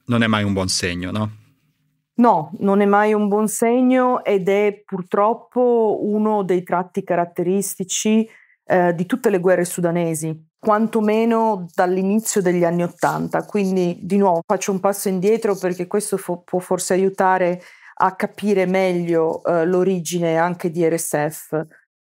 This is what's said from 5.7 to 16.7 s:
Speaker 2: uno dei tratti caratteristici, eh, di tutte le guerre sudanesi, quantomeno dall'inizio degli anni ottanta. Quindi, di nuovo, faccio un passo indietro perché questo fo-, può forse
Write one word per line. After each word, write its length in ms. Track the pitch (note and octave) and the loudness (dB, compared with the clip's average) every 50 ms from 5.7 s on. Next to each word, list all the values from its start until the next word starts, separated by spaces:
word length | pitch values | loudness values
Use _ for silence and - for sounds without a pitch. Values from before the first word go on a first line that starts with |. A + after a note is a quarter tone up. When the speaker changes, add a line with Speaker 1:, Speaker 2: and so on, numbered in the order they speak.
| A#3+ A#3 A3+ G#3 - - | 4 2 2 0 0 -2
Speaker 2:
uno 400 | - G#3 G#3 G#3+ G#3+ G#3+ G#3+ G#3 | -2 -2 0 0 0 0 0 0
dei 220 | G3 F3+ F#3 F3+ F3+ | 0 0 0 -2 0
tratti 400 | - F#3 F3 F3+ F3+ - G3 F#3+ | -2 -2 -2 -2 -4 -6 -8 -4
caratteristici, 1200 | - F3+ E3+ E3+ F3 - - E3+ F3 F#3+ G3+ G3 - - - F#3 F#3 - - - G#3+ A3 A3 A3 A3 - - _ _ _ _ _ | -2 -2 -2 -2 -2 -4 -4 -2 0 0 0 -2 -4 -8 -8 -8 -6 -6 -2 0 2 2 2 2 0 -6 -18 _ _ _ _ _
eh, 300 | - - F#3 F3 F3 E3+ | 0 2 2 2 2 0
di 100 | E3 F#3 | 0 -2
tutte 240 | F3+ C4 - - A#3 | -2 -4 -2 0 0
le 80 | G3+ | 0
guerre 280 | F3 F3 F#3+ F3+ E3+ F3+ | 2 2 2 2 2 0
sudanesi, 800 | F3 - - F3 E3+ E3+ F3 E3+ E3 D#3+ D#3 D#3+ D#3+ D#3 D#3+ - _ _ | -2 -2 -2 -2 -2 0 0 -2 -2 -4 -4 -6 -6 -8 -8 -14 _ _
quantomeno 1080 | _ - A3+ G#3 G#3+ A3+ A3 - A3+ G#3+ G#3+ G#3+ A3 A3+ A#3 A3+ A3+ A3+ A3 G#3+ F#3+ F3 E3+ - | _ 0 0 2 2 2 0 0 0 0 2 2 2 2 2 2 2 0 0 -2 -4 -6 -6 -2
dall'inizio 640 | - F#3 F3+ F#3 F#3 F#3+ G3 G#3 A3 A3+ - - G#3+ | 0 0 0 0 0 0 0 0 0 -2 -2 -2 0
degli 220 | F3+ F#3 F3 F3+ E3+ | 0 2 2 2 2
anni 180 | E3+ E3+ F3 | 2 0 0
ottanta. 640 | F3 F3 - - - C#3+ D#3 D#3+ E3 D#3 E3+ D#3+ D#3 | -2 -4 -4 -2 -2 -2 0 -2 -4 -4 -4 -4 -4
Quindi, 540 | - - G#3 G3 F#3+ F#3+ F#3 F3+ F3 F3 - | -2 -2 -2 0 0 0 0 0 0 -2 -6
di 160 | - E3+ G3 | -4 -2 0
nuovo, 240 | G3+ G3 F#3+ E3+ E3+ - | 2 2 2 2 0 0
faccio 280 | - G3+ F3+ - - | -2 -2 -2 -2 -4
un 80 | G3 F#3 | -4 0
passo 300 | G3+ G3 G3+ G3+ - G3+ | 0 -2 -2 -2 -4 -4
indietro 460 | F#3+ F#3 F3+ G#3 A3+ A3 A3+ G#3+ G3 | -2 0 2 2 0 2 0 -2 -2
perché 300 | F3+ F#3 F3+ F3 F3+ F3 | -2 -2 -4 -4 -4 -6
questo 320 | F3 - G#3 G3+ - G3 | -4 -4 -4 -2 -2 -6
fo-, 240 | F#3 - - F3 F3 | -6 -4 -8 -8 -8
può 160 | - - - | -8 -6 -6
forse 380 | F3+ F3+ - | -6 -2 -2